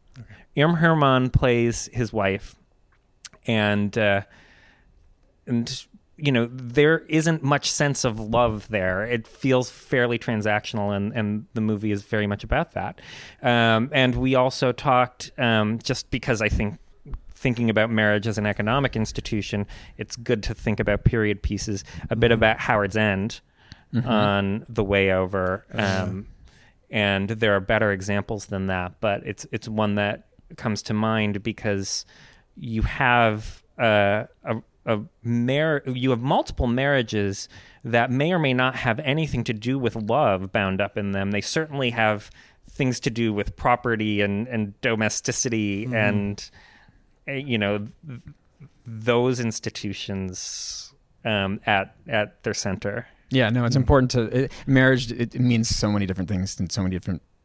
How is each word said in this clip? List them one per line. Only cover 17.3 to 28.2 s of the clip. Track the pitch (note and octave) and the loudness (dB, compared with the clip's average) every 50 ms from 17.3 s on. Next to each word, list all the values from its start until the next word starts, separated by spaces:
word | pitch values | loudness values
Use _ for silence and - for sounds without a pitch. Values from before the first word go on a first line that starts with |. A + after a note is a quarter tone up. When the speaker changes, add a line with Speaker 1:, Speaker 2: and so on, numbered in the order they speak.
| - | -14
Speaker 2:
thinking | - - C3 A#2 A#2 A#2+ A2+ | -4 -2 -2 0 2 2 2
about | G#2 A2 G#2+ A#2 | 4 4 2 2
marriage | A2+ A2 G#2+ G#2 G#2 G#2+ G2+ | 2 2 4 4 4 2 0
as | A2+ G2+ G#2+ | -2 -2 0
an | G#2 | 0
economic | G#2+ G2 - G#2 A2 B2 C#3+ C#3 B2 - | -2 -2 -2 0 0 0 2 0 0 0
institution, | A2+ G#2+ - - - - - A#2 G#2 - - - G2+ G2+ - - - - - - | -2 -4 -4 -4 -8 -6 -4 -4 -4 -4 -2 -4 -4 -4 -6 -8 -18 -20 -18 -12
it's | - G#2+ - - | -12 -10 -10 -10
good | B2 A#2 - B2 G#2+ - | -10 0 0 0 0 0
to | - A2+ | -4 -6
think | - - A#2 G#2 - | -4 -2 -2 -2 0
about | G#2 G#2 G#2 - - | 0 0 0 4 2
period | - B2 A2+ G#2+ G#2 G2+ - - | 2 4 4 0 0 -2 -2 -2
pieces, | - G#2+ G2 - G#2+ G2+ F#2+ - - - - - - | -4 -4 -4 -4 -6 -6 -8 -8 -12 -14 -12 -6 -4
a | A#2 | 0
bit | A2+ A#2+ A#2 | 2 4 4
Speaker 3:
Mm-hmm. | A#2 A2 | 4 4
Speaker 2:
about | A2+ A2 A2+ - | 4 2 2 2
Howard's | - - A#2+ G#2 G2+ F#2+ G2+ | 0 2 2 2 2 0 0
End | A2 G#2+ G#2 G2 F#2+ G2 A#2 - - _ _ _ _ _ - - _ _ - - | 2 2 2 2 0 -2 -4 -6 -8 _ _ _ _ _ -20 -20 _ _ -4 -4
Speaker 3:
Mm-hmm. | A#2 A#2 C3 | -2 0 2
Speaker 2:
on | A2+ G#2+ G#2 G#2 G2+ G2+ G2 G2 G2+ A2 - | 2 2 4 4 2 2 2 0 -2 -4 -6
the | - A2+ A#2 G#2 | -6 -4 -2 0
way | F#2+ G2+ G2 G2 F#2+ F#2+ | 2 4 4 4 4 4
over. | F#2 F#2+ F#2 G2+ F#2+ F#2 F#2 F#2 - - - | 2 0 0 0 -2 0 0 -2 -4 -8 -8
Speaker 1:
Uh-huh. | - A2 G#2 G2 F#2+ F#2+ F#2 | -4 -2 0 0 0 0 -2
Speaker 2:
Um, | G2 F#2 G2 G#2+ - - - - - - - _ _ _ _ _ - | -4 -6 -8 -10 -14 -20 -20 -20 -20 -20 -20 _ _ _ _ _ -6
and | - G#2+ G#2 G2+ G2 G2 G2 G2+ | -2 0 0 2 2 0 0 -2
there | A2+ G#2+ A#2 G#2 G2+ | -2 0 2 4 4
are | G2 | 2
better | F#2+ - A2+ G#2+ A2+ G#2 G2 | 2 2 2 2 2 2 0
examples | F#2 F#2 G#2 G2+ G2+ | -2 -2 -2 -2 -2